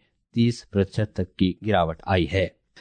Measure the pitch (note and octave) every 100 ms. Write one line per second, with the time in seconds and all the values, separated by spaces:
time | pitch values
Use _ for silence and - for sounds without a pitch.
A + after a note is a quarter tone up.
0 | _ _ _ A#2 A#2 A#2+ - G2+ F#2+ -
1 | G#2 - F#2 - F#2 - G#2 G2 D#2+ D#2+
2 | - F#2+ D#2 F#2 F2 - _ -